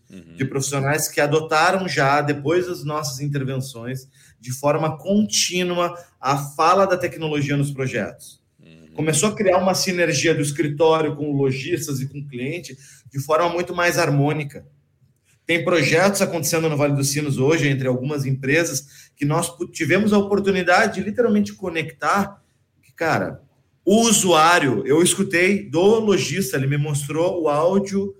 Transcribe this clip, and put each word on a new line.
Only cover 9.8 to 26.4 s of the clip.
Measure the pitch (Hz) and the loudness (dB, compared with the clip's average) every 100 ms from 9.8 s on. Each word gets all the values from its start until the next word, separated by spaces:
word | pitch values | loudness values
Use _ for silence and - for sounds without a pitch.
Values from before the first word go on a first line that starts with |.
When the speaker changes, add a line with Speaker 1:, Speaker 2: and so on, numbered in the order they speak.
| 185 175 165 143 165 | -2 0 0 2 2
Speaker 2:
do | 151 | 2
escritório | 143 - 151 147 160 160 151 147 | 0 -2 -4 2 4 4 0 -4
com | 151 | -4
lojistas | 139 135 127 165 165 147 127 | 0 0 -2 -4 -6 -4 -6
e | 139 | -6
com | 147 143 | -10 -12
cliente | 120 131 175 - 131 - - - | -8 -8 -8 -12 -18 -20 -20 -14
de | 139 | -10
forma | 135 160 170 | 0 2 2
muito | 170 180 | -2 -4
mais | 175 175 170 | 0 0 2
harmônica. | 165 143 143 151 143 - - _ _ _ _ _ _ _ - | 2 2 2 0 -6 -12 -20 _ _ _ _ _ _ _ -2
Tem | 170 | -2
projetos | 175 175 139 160 196 202 | 2 2 4 4 4 2
acontecendo | 190 165 - 165 160 | 0 0 -2 0 0
no | 143 | 0
Vale | 147 | 0
dos | 139 135 | 0 0
Sinos | 151 147 131 | -2 -2 0
hoje, | 135 165 143 | 2 2 2
entre | 131 131 | 0 -2
algumas | 127 135 147 135 | -2 -2 -4 -2
empresas, | 135 143 156 170 - - - - _ | -2 0 0 0 -4 -10 -18 -20 _
que | 143 | -2
nós | 160 170 | 0 -2
pu-, | - - | -6 -10
tivemos | - 147 185 208 | -6 0 2 4
a | 208 | 2
oportunidade | 196 202 196 185 175 185 220 | 2 0 0 0 4 4 2
de | 196 | -2
literalmente | 202 214 233 208 202 | -4 0 2 2 0
conectar, | - 185 165 151 - 151 196 196 - _ _ _ _ | -4 -6 -6 -6 -4 0 0 0 -6 _ _ _ _
que, | _ | _
cara, | - 165 120 87 - - _ _ _ | -4 0 0 -2 -8 -18 _ _ _
o | 170 214 233 | 2 4 4
usuário, | 214 190 160 160 175 139 107 98 | 2 4 6 6 4 2 0 2
eu | 156 | 4
escutei | 180 - 143 165 185 202 - | 4 0 0 2 2 0 -2
do | 147 196 226 | 2 4 4
lojista, | 214 175 120 165 | 2 0 0 -4